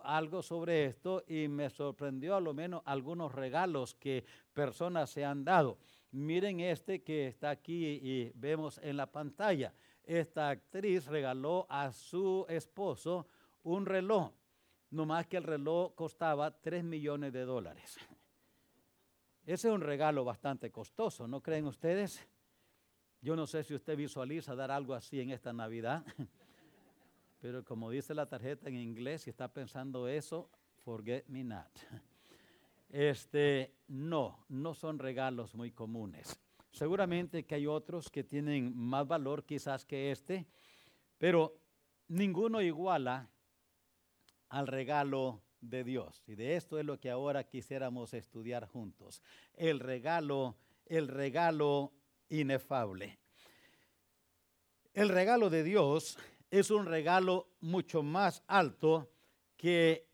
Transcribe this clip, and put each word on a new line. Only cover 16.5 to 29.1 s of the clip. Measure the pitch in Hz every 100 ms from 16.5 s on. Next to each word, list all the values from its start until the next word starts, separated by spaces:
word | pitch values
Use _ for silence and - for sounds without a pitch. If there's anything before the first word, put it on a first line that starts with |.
| -
tres | 165 175
millones | 170 160 147 143 143
de | 127
dólares. | 127 127 85 71 - - - - _ _ _ _ _ _ _ _ _ _ _ _ -
Ese | 180 226
es |
un | 208
regalo | 151 143 151 143
bastante | 123 110 143 131 113
costoso, | - 107 - 220 - 117
¿no | 135
creen | - 156 151
ustedes? | 123 165 185 202 - - _ _ _ _ _ _ _ _ _
Yo | 131 165
no | 151
sé | 160
si | 147
usted | 143 - 147
visualiza | 139 139 131 160 143 127
dar | 135
algo | 139 135
así | 127 - 139
en | 127
esta | 123 127
Navidad, | 117 110 117 113 151 160
<laughs> | - 123 _ _ _ _ _ _ _ _ _ _ _
pero | 123 127 120
como | 113 113
dice | 131 135
la | 151 143
tarjeta | 127 127 143 143
en | 127
inglés, | 117 113 123